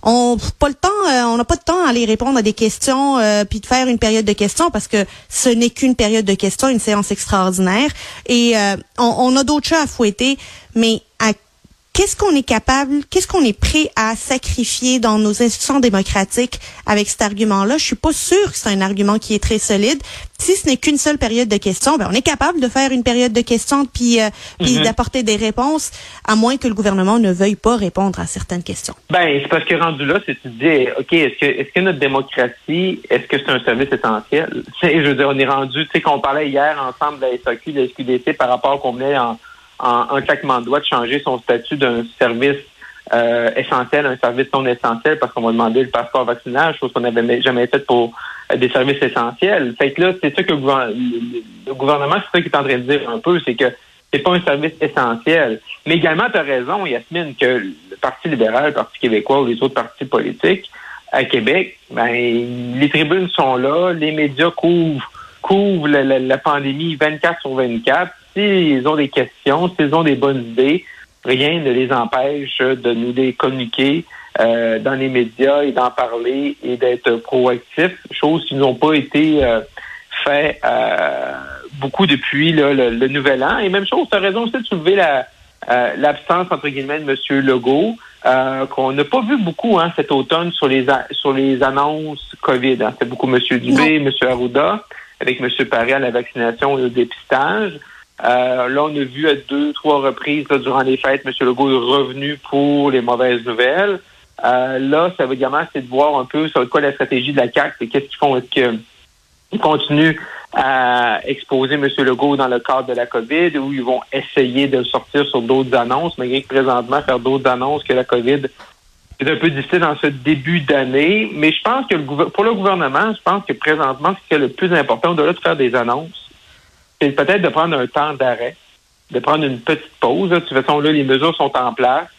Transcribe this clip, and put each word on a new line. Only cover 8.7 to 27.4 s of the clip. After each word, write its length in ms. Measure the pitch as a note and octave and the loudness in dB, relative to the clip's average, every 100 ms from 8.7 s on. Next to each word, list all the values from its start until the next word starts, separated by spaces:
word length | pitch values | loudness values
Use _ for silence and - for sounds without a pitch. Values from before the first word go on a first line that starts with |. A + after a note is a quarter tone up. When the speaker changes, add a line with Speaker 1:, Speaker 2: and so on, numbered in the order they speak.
| G3 - - | -2 -8 0
Speaker 1:
on, 160 | A#3+ - | 0 2
on 180 | B3+ C4 | 2 4
a 60 | |
d'autres 240 | C4+ D4+ - | 2 0 2
chats 160 | E4 | 0
à 40 | C#4+ | 0
fouetter, 500 | - A3 G3 B3+ C#4 - - - A3+ | 0 0 2 -2 -2 -8 -20 -6 0
mais 240 | A3+ A3 _ _ | 2 0 _ _
à, 140 | A3 G#3 _ _ _ _ _ | -2 -2 _ _ _ _ _
qu'est-ce 220 | - G4+ | 0 0
qu'on 220 | - G#4 D4 | 0 2 2
est 100 | - | 2
capable, 580 | A3 - C4+ C#4 C#4+ - | -2 2 0 2 -2 0
qu'est-ce 160 | F#4 - | -2 0
qu'on 160 | F#4+ | 2
est 160 | B3+ G3+ | 2 2
prêt 320 | - D4+ D4+ - | 0 2 0 0
à 180 | A3 | -2
sacrifier 880 | A3+ - C4 - - A#3 - B3+ B3+ | -2 -4 -4 -2 -4 -2 -2 0 2
dans 180 | A3+ G#3+ | 2 2
nos 240 | G#3+ G#3 | 2 2
institutions 380 | A#3+ - - C#4 | 0 0 0 2
démocratiques 800 | B3 G3 F#3+ G#3 G3 - B3 - - - | 4 2 0 0 0 -2 -2 -6 -16 -14
avec 240 | - G#3 G#3 | -2 0 0
cet 140 | - | -2
argument-là ? 560 | G#3+ G3+ A3 G3 G3 D4+ | -2 0 0 2 2 0
Je 60 | |
suis 120 | - G#3+ | -2 -2
pas 160 | D#4 | -2
sûre 400 | D#4 - F#4 G4+ | -2 0 2 2
que 40 | - | -2
c'est 120 | A3 | -2
un 140 | G3 | 0
argument 360 | F#3+ G3+ G3+ G#3+ | 0 0 2 0
qui 160 | - | 0
est 80 | G#3 | -2
très 160 | - G#3+ | 0 -2
solide. 400 | - G3+ G#3 C#4+ - - - - | 0 2 2 0 -6 -16 -18 -6
Si 160 | - | 0
ce 140 | G4 E4 | 0 2
n'est 80 | C4 | 0
qu'une 220 | - D4 | 0 2
seule 180 | D4+ D4 | 0 0
période 320 | A#3 A3+ A#3+ | 0 0 0
de 80 | G3+ | 0
questions, 400 | G3+ F#3 C4+ D4+ | 0 0 0 2
ben, 100 | G3 | 2
on 40 | |
est 60 | G#3 | 0
capable 400 | D4+ C#4+ C#4+ F4 | 0 0 0 0
de 80 | B3+ | 0
faire 240 | C4+ C4+ | 0 0
une 100 | B3+ | 2
période 300 | B3 A#3+ B3 | 0 2 2
de 80 | A3 | 2
questions 460 | A#3 A#3 - C#4 C4+ | 0 0 2 0 0
puis, 340 | - A#3+ A#3 | 0 2 2
euh, 80 | G#3+ - - - | 2 -4 -20 -2
puis 160 | F#3 A#3+ | 0 2
Speaker 2:
Mhm. 80 | |
Speaker 1:
d'apporter 380 | D#3 E3+ A#3 C4 | 2 0 -2 -2
des 140 | A3+ G#3 | 0 0
réponses, 540 | A3 G#3+ C4 D#4 - - - - - | 0 0 0 0 -4 -12 -20 -12 0
à 80 | A3 | 2
moins 220 | A3+ C4+ | 2 2
que 100 | B3+ | -2
le 60 | |
gouvernement 440 | G#3+ G#3 G3 F#3 A#3 | 0 0 2 2 4
ne 140 | G#3 | 2
veuille 240 | F3+ | 2